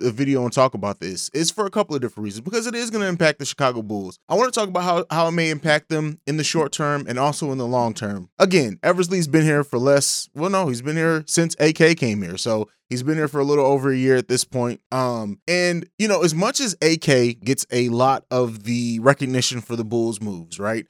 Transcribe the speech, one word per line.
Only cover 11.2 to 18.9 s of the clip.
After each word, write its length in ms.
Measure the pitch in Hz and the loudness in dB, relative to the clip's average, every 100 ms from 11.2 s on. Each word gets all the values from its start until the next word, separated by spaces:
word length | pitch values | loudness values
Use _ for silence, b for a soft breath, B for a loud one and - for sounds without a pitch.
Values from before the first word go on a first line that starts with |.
| 151 | 0
since 300 | - 170 - | 0 0 2
A 140 | 156 | 2
K 220 | 156 160 | 6 4
came 260 | 165 127 104 | 4 0 -2
here, 160 | 90 92 | -4 -6
so 320 | 120 110 104 _ _ | -2 -2 -4 _ _
he's 120 | 123 | -4
been 140 | 131 156 | -2 0
here 120 | 151 | -2
for 120 | 147 | 0
a 40 | |
little 200 | 139 147 | 2 4
over 260 | 135 139 139 | 4 2 2
a 60 | 131 | 2
year 200 | 131 131 | 4 4
at 120 | 117 | 2
this 160 | 123 | -2
point. 380 | - 127 120 117 _ | 0 -2 -2 -4 _
Um, 480 | 131 127 120 104 101 - | -2 -2 -2 -6 -8 -2
and, 400 | 180 175 170 165 _ | 0 2 -2 -6 _
you 80 | 214 | 0
know, 160 | 185 | 4
as 120 | 170 | 2
much 260 | 156 214 277 | 2 0 0
as 160 | 254 - | -4 0
A 160 | 156 165 | 2 2
K 340 | - 131 120 | 4 4 4
gets 320 | 120 107 135 - | 0 -2 -2 -2
a 180 | 123 123 | 0 0
lot 380 | 117 131 131 - | 2 2 2 -2
of 340 | 127 123 110 | -2 -2 -4
the 340 | 104 120 120 | -4 -2 -2